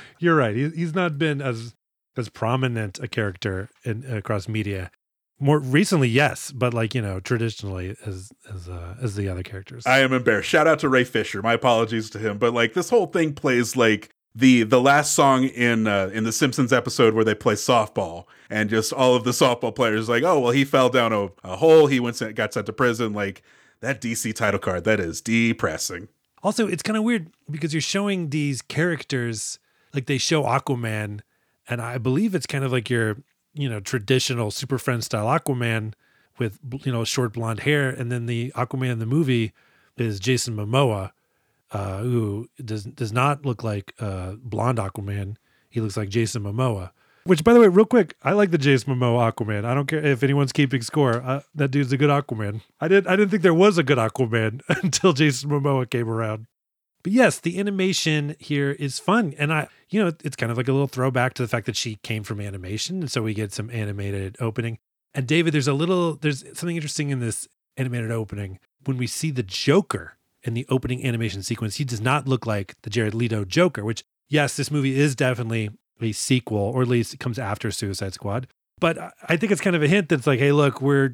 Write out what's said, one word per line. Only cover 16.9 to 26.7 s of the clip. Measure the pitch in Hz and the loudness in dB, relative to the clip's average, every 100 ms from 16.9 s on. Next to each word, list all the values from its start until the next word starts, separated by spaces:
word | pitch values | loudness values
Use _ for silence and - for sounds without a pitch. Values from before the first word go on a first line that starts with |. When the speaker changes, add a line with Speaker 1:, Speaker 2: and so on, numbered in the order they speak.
| - 113 110 | 4 4 4
Speaker 1:
where | 110 | 2
they | 104 | 2
play | 120 123 | 0 0
softball, | - 120 104 - 90 85 - _ - | 2 2 2 -4 -6 -8 -16 _ -8
and | 107 104 | -4 0
just | 110 110 | 0 0
all | 135 127 | 2 4
of | 123 117 | 4 2
the | |
softball | 120 135 120 120 107 | 2 2 2 -2 0
players | 117 107 113 | 0 0 0
like, | 120 | 2
"Oh, | 165 156 | 4 4
well, | 120 | 4
he | 131 | 2
fell | 139 139 127 | 4 4 4
down | 127 117 | 4 2
a, | 107 98 - | 0 -4 -8
a | 92 90 | -10 2
hole. | 160 160 143 | 8 8 8
He | 131 | 4
went, | 120 117 | -2 -4
sent, | 110 107 | -8 -4
got | - | -4
sent | 120 107 | -4 -6
to | |
prison." | 104 123 113 113 | 0 0 0 -2
Like, | 104 101 98 _ _ _ - | -2 -6 -6 _ _ _ -12
that | 117 139 | -8 -6
D | 117 113 | -6 -4
C | 110 | -6
title | 107 107 101 | -2 0 0
card, | - 90 95 | -2 -2 0
that | 107 | 0
is | 85 80 | 0 -6
depressing. | - 113 117 - 95 80 - 90 101 _ _ _ | -2 2 2 0 -4 -4 -8 -10 -14 _ _ _
Speaker 2:
Also, | 190 214 | -4 -2
it's | 220 | -2